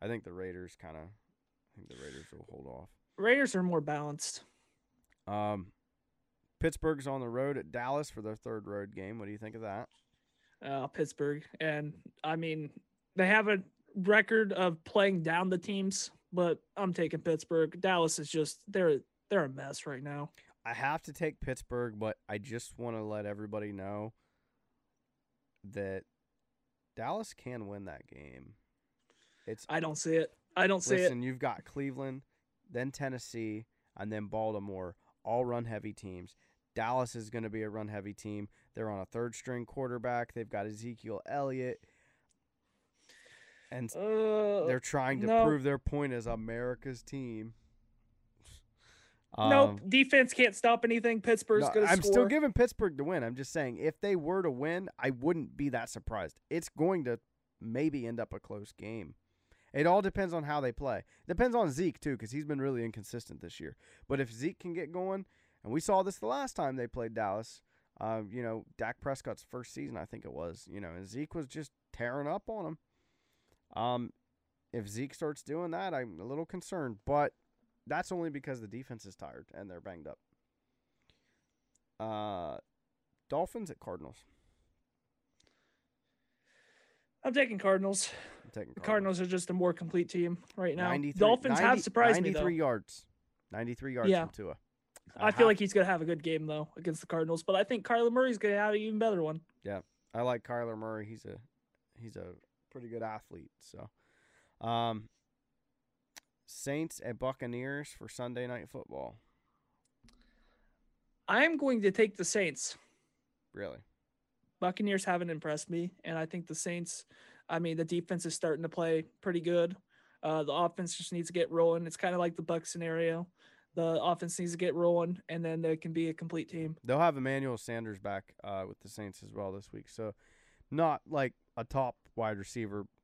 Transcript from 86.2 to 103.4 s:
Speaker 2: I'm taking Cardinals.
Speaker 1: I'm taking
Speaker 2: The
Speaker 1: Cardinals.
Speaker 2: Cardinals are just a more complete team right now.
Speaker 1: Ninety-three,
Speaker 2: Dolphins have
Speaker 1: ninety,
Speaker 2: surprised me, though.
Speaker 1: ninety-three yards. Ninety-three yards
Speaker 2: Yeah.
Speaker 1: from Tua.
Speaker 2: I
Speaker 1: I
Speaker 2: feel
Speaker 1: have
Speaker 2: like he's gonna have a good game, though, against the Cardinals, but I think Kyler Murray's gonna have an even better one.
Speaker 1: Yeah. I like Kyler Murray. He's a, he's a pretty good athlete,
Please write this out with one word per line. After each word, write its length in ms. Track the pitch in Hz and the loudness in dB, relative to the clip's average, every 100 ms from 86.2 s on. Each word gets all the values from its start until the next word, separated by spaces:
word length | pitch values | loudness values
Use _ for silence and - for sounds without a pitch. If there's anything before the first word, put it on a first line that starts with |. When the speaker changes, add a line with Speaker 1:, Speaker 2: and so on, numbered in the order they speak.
| _ _ _ _ _ _ _ _ _ _ | _ _ _ _ _ _ _ _ _ _
Speaker 2:
I'm 100 | 269 | 0
taking 240 | 254 262 202 | 4 4 4
Cardinals. 500 | 196 190 196 196 - - - - | 4 4 4 0 -2 -4 -16 -18
Speaker 1:
I'm 60 | - | -16
taking 220 | 107 98 | -12 -12
Speaker 2:
The 60 | - | -6
Speaker 1:
Cardinals. 360 | - 214 190 180 | 2 2 4 0
Speaker 2:
Cardinals 40 | |
are 40 | 180 | 0
just 240 | 180 175 | 0 0
a 40 | |
more 200 | 185 180 | 2 2
complete 360 | 170 165 175 165 | 2 0 0 0
team 280 | 180 170 175 - - | 0 0 -2 -8 -2
right 200 | 180 156 | -2 0
now. 140 | 180 | 0
Speaker 1:
Ninety-three, 300 | 147 143 175 | 0 0 6
Speaker 2:
Dolphins 400 | 208 247 262 170 | 8 8 6 6
have 80 | 226 | 8
Speaker 1:
ninety, 120 | 247 | 6
Speaker 2:
surprised 380 | 202 233 240 202 | 4 6 8 8
me, 80 | 180 | 4
though. 80 | 156 | 2
Speaker 1:
ninety-three 180 | 151 165 | 2 4
yards. 480 | 147 113 - - - _ _ _ - | 4 2 -2 -20 -20 _ _ _ -12
Ninety-three 420 | 101 117 120 135 | -6 -6 -6 -6
yards 160 | 123 151 | 2 6
Speaker 2:
Yeah. 160 | 185 165 | 6 4
Speaker 1:
from 80 | |
Tua. 240 | - 92 71 _ _ _ - - - | -6 -10 -10 _ _ _ -20 -18 0
Speaker 2:
I 120 | 214 | 4
Speaker 1:
I 40 | |
Speaker 2:
feel 80 | 208 | 10
Speaker 1:
have 80 | 226 | 10
Speaker 2:
like 120 | 208 | 10
he's 140 | 202 | 4
gonna 120 | 202 185 | 4 4
have 160 | 175 | 4
a 40 | 160 | 0
good 180 | 170 | -2
game, 220 | 165 160 156 | 0 -2 -2
though, 220 | 151 151 - | -6 -6 -6
against 240 | 170 160 | -4 -4
the 60 | - | -2
Cardinals, 360 | 165 160 165 | -2 0 0
but 120 | - 190 | 2 4
I 80 | |
think 220 | 208 240 190 | 4 2 2
Kyler 260 | 233 233 | 4 6
Murray's 260 | 240 262 220 | 6 4 4
gonna 180 | 208 202 | 2 4
have 160 | 208 | 4
an 60 | 214 | 2
even 200 | 220 214 | 0 2
better 220 | 226 190 | 2 4
one. 200 | 156 160 - _ | 0 -2 -10 _
Speaker 1:
Yeah. 180 | 101 98 - _ _ | -8 -8 -8 _ _
I 80 | 113 | -2
like 220 | 123 120 | 0 0
Kyler 340 | - 120 117 110 | -2 -4 -2 -4
Murray. 280 | 110 110 104 | -4 -6 -8
He's 200 | 110 - | -12 -14
a, 140 | 95 120 _ _ _ _ - | -14 -16 _ _ _ _ -18
he's 160 | 117 95 | -14 -12
a 200 | 90 87 _ _ _ | -14 -16 _ _ _
pretty 180 | 139 120 | -16 -10
good 140 | 113 | -6
athlete, 480 | 113 107 - - | -6 -8 -12 -18